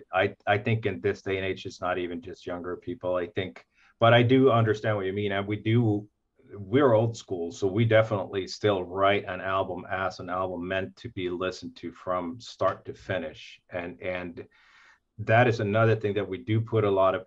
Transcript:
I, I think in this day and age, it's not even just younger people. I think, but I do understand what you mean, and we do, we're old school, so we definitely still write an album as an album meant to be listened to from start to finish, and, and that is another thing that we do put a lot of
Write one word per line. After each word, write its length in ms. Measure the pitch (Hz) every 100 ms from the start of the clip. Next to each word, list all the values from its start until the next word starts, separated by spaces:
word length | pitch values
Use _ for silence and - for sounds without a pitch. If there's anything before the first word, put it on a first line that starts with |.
| -
I, 220 | 92 101 - -
I 100 | 104
think 300 | 113 110 101
in 120 | 95
this 220 | 101 98
day 160 | 101 95
and 80 | 95
age, 220 | 92 95
it's 120 | -
not 200 | 90 90
even 240 | 87 87
just 240 | 90 85 92
younger 280 | 87 87 87
people. 420 | - 87 90 90
I 100 | 87
think, 360 | - 92 - - _ _ -
but 160 | 113 120
I 80 |
do 260 | 117 131 131
understand 460 | 117 110 104 113 104
what 80 | 95
you 80 |
mean, 180 | 101 104
and 140 | 98 101
we 120 | 107
do, 500 | 110 117 113 104 104 _ _ _ - 101
we're 380 | 95 123 139
old 220 | 110 117 -
school, 360 | - 90 85
so 160 | - 98
we 180 | 101 110
definitely 640 | 110 110 104 90 98 92
still 360 | - 104 98
write 420 | 90 95 98 101 98
an 140 | 92
album 440 | 92 98 90 90 -
as 280 | 92 95 90
an 120 | 90
album 360 | 92 92 87 90
meant 280 | 95 95 -
to 140 | -
be 200 | 98 90
listened 460 | 87 92 - 87 -
to 160 | 85
from 480 | 82 - 90 87 85
start 440 | - - 95 101 -
to 100 | -
finish, 680 | - 92 78 - - - _
and, 320 | 90 87 87
and 420 | 92 90 90 85 - _ _ _ - _ _ -
that 280 | 107 113 123
is 120 | 110
another 360 | 101 110 113 107
thing 200 | 104 101
that 120 | 95
we 120 | 92
do 200 | - 113
put 240 | 113 110
a 60 | 104
lot 240 | 95 95
of 80 | 92